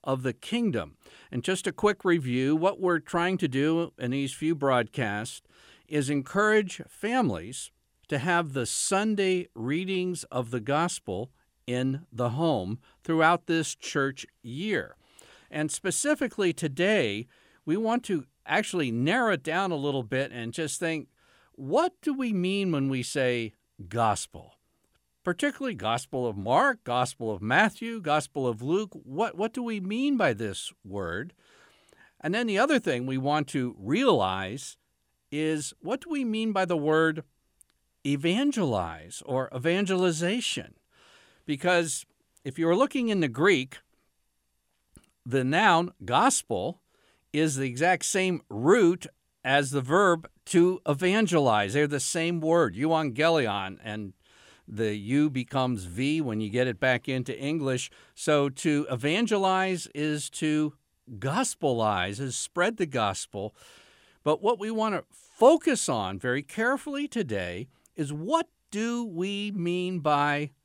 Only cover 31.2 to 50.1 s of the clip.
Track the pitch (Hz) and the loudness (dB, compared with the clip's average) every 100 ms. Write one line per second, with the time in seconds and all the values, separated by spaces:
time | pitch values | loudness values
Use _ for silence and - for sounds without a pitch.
31.2 | 175 _ _ _ _ _ _ _ - _ | -8 _ _ _ _ _ _ _ -20 _
32.2 | 156 208 240 196 277 277 - 123 127 131 | -4 -2 0 2 4 2 2 -2 -2 -2
33.2 | 135 151 139 139 123 - 98 180 269 147 | 0 0 0 -2 -4 -6 -2 2 4 4
34.2 | 92 95 95 123 - - _ _ _ _ | 2 0 -6 -8 -12 -18 _ _ _ _
35.2 | _ 147 156 156 147 - 165 269 339 294 | _ -4 -2 -2 -6 -10 -8 -8 -4 -4
36.2 | 240 220 220 196 185 170 147 156 160 160 | -2 -2 -2 0 0 0 2 4 2 0
37.2 | - _ _ _ _ _ _ _ 139 143 | -12 _ _ _ _ _ _ _ -2 0
38.2 | 165 202 285 247 160 104 85 80 82 - | 0 2 0 0 0 0 -2 -8 -14 -16
39.2 | - 131 131 127 143 180 196 185 180 156 | -4 -4 -2 -2 0 0 2 2 2 2
40.2 | 170 240 - - - _ _ _ - - | -2 -2 -2 -6 -8 _ _ _ -20 -20
41.2 | _ _ - 139 180 180 165 - - _ | _ _ -8 -2 2 2 2 -4 -10 _
42.2 | _ _ 139 131 165 185 277 277 233 202 | _ _ -10 0 2 4 4 2 0 2
43.2 | 151 117 180 160 131 - _ _ _ _ | 0 4 4 4 2 -12 _ _ _ _
44.2 | _ _ _ _ _ _ _ - _ _ | _ _ _ _ _ _ _ -20 _ _
45.2 | 120 131 127 160 214 165 175 _ 98 127 | -2 0 2 4 6 4 2 _ 0 4
46.2 | 247 - - 95 113 185 _ _ _ _ | 4 2 -2 -4 -4 -8 _ _ _ _
47.2 | _ 147 156 135 135 123 170 180 - 196 | _ 0 0 0 -4 0 2 2 0 0
48.2 | 185 175 - 104 135 233 175 180 - _ | 0 -2 -6 0 6 8 8 4 -6 _
49.2 | _ _ 127 139 139 139 127 170 196 | _ _ 2 2 2 -2 2 4 6